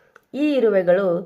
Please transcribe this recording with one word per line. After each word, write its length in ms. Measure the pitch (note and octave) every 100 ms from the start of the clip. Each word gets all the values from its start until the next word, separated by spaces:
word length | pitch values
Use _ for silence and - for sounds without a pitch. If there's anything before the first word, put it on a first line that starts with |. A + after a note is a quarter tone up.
| _ _ _
ಈ 200 | B3+ D4+
ಇರುವೆಗಳು 680 | C4+ A3 G3 F3 F#3 F#3+ F3